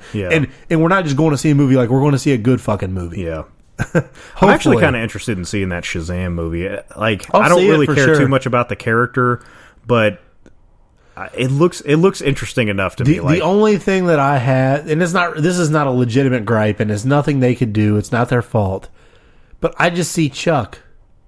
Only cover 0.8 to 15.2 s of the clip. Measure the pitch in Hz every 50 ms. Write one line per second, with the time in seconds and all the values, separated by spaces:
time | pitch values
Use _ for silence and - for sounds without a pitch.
0.8 | 160 165 190 196 180 147 139 135 160 160 143 131 - 156 147 139 143 131 131 127
1.8 | 123 110 127 135 139 147 143 127 - 147 135 117 101 127 127 123 - - 104 98
2.8 | 101 92 92 92 87 82 85 98 90 82 80 76 - - _ _ _ _ _ -
3.8 | - - - 165 135 - - - - - - - 185 202 277 320 - - - 113
4.8 | 170 147 127 113 113 107 - 98 - - 107 90 87 - - 101 95 92 87 87
5.8 | 87 - - 87 80 85 87 90 92 90 85 85 82 82 82 85 90 98 101 -
6.8 | - - - - 107 113 107 95 - - - - 120 147 180 175 185 165 160 151
7.8 | 143 147 139 143 135 143 156 147 147 135 139 131 - 127 123 123 120 - - -
8.8 | - 117 113 117 123 120 - 135 123 123 120 - - - - - - - _ _
9.8 | - 113 120 117 110 107 104 - _ _ _ _ - - - _ _ _ _ _
10.8 | _ _ _ _ _ _ _ - 95 - - - 123 131 135 139 170 180 - -
11.8 | - 143 147 160 170 190 185 - - 139 - - - - - 131 117 104 101 98
12.8 | 95 90 - - 123 131 165 175 - 139 160 190 - 170 196 208 214 214 208 165
13.8 | - 202 190 190 180 175 165 143 135 139 147 131 117 135 131 131 131 131 139 151
14.8 | 151 - 151 156 180 165 175 190